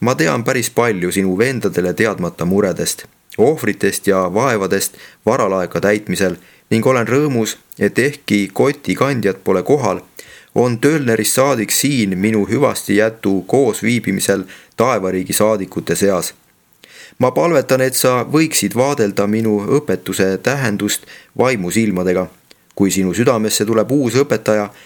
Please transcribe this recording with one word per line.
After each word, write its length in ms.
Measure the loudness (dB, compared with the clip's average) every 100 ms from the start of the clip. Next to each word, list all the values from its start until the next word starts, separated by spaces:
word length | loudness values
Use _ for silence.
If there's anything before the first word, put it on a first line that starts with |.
ma 140 | -2
tean 300 | 0 0 0
päris 260 | -2 -2 -2
palju 420 | 0 0 0 -2
sinu 260 | 0 0 0
vendadele 560 | 0 0 -4 -2 -2
teadmata 500 | 0 -2 -2 -6 -4
muredest, 600 | 0 2 0 -2 -4 -8 -12 _ _ 0
ohvritest 680 | 2 2 -2 -2 -2 -2 0
ja 200 | 2 2
vaevadest 640 | 0 0 0 0 -2 -4 -10 -20 -6 -2
varalaeka 540 | 0 2 0 -2 -2
täitmisel 560 | 0 0 -2 -2 -2 -2 -12 -14 -2
ning 160 | 0 2
olen 220 | 2 2
rõõmus, 480 | 0 0 0 -2 -6 -14 -2
et 200 | -2 2
ehkki 520 | -2 -2 -2 0 0
kotikandjat 880 | 0 0 0 -2 0 0 0 -2 -2
pole 180 | 0 0
kohal, 380 | 2 0 0 -4 -8 -20 -20 -20 -6
on 240 | 0 0 2
Tölnerist 560 | 0 0 0 0 0
saadik 360 | 2 2 0 -2
siin 480 | -2 0 0 0 0
minu 260 | 0 0 0
hüvasti 500 | 0 0 -2 0 2
jätu 460 | 2 0 -2 -2 0
koos 360 | 2 2 0
viibimisel 640 | -2 -2 -2 -2 0 -2 -2 -14 -8 -2
taevariigi 560 | 0 0 -2 -2 -2
saadikute 640 | 0 2 0 -4 -6 -4 0
seas. 380 | 2 0 -2 -10 _ _ _ _ -20 -20 -14 0
Ma 120 | 0
palvetan, 500 | 2 2 2 2 2
et 140 | 0
sa 280 | 0 0 0
võiksid 500 | 0 0 2 0 -2
vaadelda 520 | 0 0 2 0 0 0
minu 320 | 0 0 0 0 -2
õpetuse 600 | 0 -4 -4 -2 0 0
tähendust 600 | -2 -2 -2 -2 -2 -4 -10 -20 -10 -2
vaimusilmadega. 880 | 0 0 -2 0 0 0 0 0 -2 -8 _ -20 _
Kui 160 | 0 0
sinu 220 | 2 0
südamesse 520 | 2 2 2 0 -2 0
tuleb 220 | 0 2
uus 220 | 0 2
õpetaja, 560 | 0 0 0 0 0 -2 -10